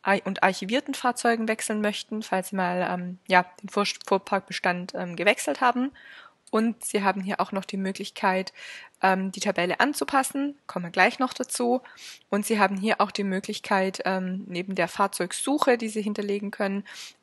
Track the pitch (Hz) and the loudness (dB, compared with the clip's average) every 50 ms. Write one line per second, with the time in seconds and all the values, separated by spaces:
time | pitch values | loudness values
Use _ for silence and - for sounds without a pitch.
0 | - - 196 - - 190 196 - 180 190 185 - 196 190 233 277 - - 269 - | 0 2 2 2 2 -2 -2 2 2 2 2 0 -2 -2 -2 -2 -2 -2 -6 -2
1 | - 247 240 - - 233 233 226 220 220 220 220 - - 214 214 208 208 202 - | -2 -2 -2 2 2 2 2 2 0 -2 -2 -2 -2 -4 -2 0 0 0 -2 -2
2 | - - 214 214 220 - 190 185 185 - 202 190 180 175 180 180 185 - 180 180 | -8 -8 -8 -8 -4 -2 -2 -2 -2 -2 -2 -2 0 0 0 0 0 -2 -2 -4
3 | 180 180 185 - _ - 185 180 180 - - - - 190 - 208 202 - - - | -4 -8 -10 -8 _ 6 6 6 6 4 -4 -16 -10 -4 0 0 0 0 -2 -4
4 | - - 196 190 - - 202 190 - - 185 - - 180 175 180 180 - - 180 | 0 2 2 2 2 0 -2 -2 -2 -2 -6 -2 0 0 0 0 -4 -6 -6 -6
5 | 185 175 170 - 180 202 247 - - 302 277 - 262 240 240 247 262 277 - - | -6 -4 -2 0 4 4 4 2 2 -4 0 2 4 4 4 2 0 -2 -4 -10
6 | - - - - - - _ _ _ - - 220 226 233 214 - - - - 208 | -20 -20 -20 -20 -20 -20 _ _ _ 0 2 2 2 2 0 -2 -6 -4 -2 0
7 | 196 196 190 196 185 196 - - 185 - 202 196 - - - 196 190 190 196 - | 2 2 0 0 -2 -4 0 -2 -2 -2 -2 -6 -6 -4 -4 -4 -2 -2 -4 -6
8 | 170 - - - - 190 185 190 185 - - - - - - - - - _ - | -8 -10 -6 0 2 2 2 2 -2 -4 -10 -16 -16 -16 -16 -16 -18 -20 _ 2
9 | - 190 185 190 190 190 - 190 - 208 190 170 175 180 170 - - 285 294 - | 4 4 4 4 0 -2 -4 -2 -2 0 2 2 2 0 0 0 0 -2 0 -2
10 | 285 - - 269 262 - - 277 285 285 285 _ _ - - 180 175 170 - 185 | -2 0 0 0 0 0 -2 -2 -4 -4 -4 _ _ -10 -8 -8 -6 -2 4 4
11 | 185 233 - - 254 254 - - - - - - 240 240 247 254 - - - - | 4 4 4 2 -2 -2 -2 -4 -8 -6 -2 0 2 2 2 0 -2 -6 -20 -18
12 | - - - - _ - 202 208 202 - 226 208 202 202 202 190 202 220 - - | -18 -18 -18 -16 _ -2 -2 -2 0 2 4 4 4 4 4 2 0 2 2 2
13 | 208 196 - - 196 196 185 196 - - 208 - - - 208 190 190 190 185 - | 2 0 0 -2 -2 0 0 -2 -2 -4 -8 -6 -2 0 2 2 2 2 0 -2
14 | - 190 190 190 185 185 185 196 - - 175 175 185 196 190 190 170 - - - | -2 -2 0 0 -2 -4 -4 -6 -6 -6 -6 -6 -4 -4 0 0 0 0 2 0
15 | 196 196 - - 175 180 - - - 269 285 294 - 277 240 233 226 220 208 214 | 0 0 0 -2 -4 -4 -4 -4 -2 0 2 2 4 4 4 4 2 -4 -4 -4
16 | 202 214 208 - 208 202 202 208 208 202 - - 208 196 196 202 - - - - | -4 -4 -4 -4 -2 -2 -2 -2 -4 -6 -4 -2 -2 -2 -2 -4 -6 -8 -14 -16
17 | - - - _ | -16 -16 -18 _